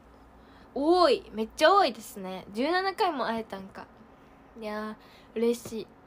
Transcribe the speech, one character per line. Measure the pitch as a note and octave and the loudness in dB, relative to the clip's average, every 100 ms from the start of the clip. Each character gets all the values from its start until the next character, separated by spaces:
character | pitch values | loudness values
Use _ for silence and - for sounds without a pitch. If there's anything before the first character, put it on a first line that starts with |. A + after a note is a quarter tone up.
| - - - - - - - | -8 -20 -20 -20 -20 -20 -12
多 | - C#4+ F4+ E4 | -2 2 4 4
い！ | A#3 - | 2 -2
め | G#3 | -8
っ | A3 - | -8 4
ち | |
ゃ | D#4 | 6
多 | G4 F4 | 6 4
い | |
で | A3 | 0
す | G#3+ - | -12 -12
ね。 | F#3+ F#3 - | -10 -10 -10
十 | G3+ C#4 | -4 -2
七 | F4+ F#4+ | 0 -2
回 | F#4+ G4 | 0 -2
も | D4 G#3 | -2 -4
会 | A3+ | -4
え | |
た | A3 G3 | -8 -12
ん | |
か。 | F#3+ - - - - - - - - - | -14 -16 -18 -20 -20 -20 -20 -20 -20 -14
い | G#3+ | -10
や | G#3+ G#3+ G#3+ - - - - | -8 -8 -12 -18 -20 -12 0
ー、 | |
嬉 | A#3 A#3 - | 0 0 -4
し | A3+ | -10
い。 | - - | -12 -16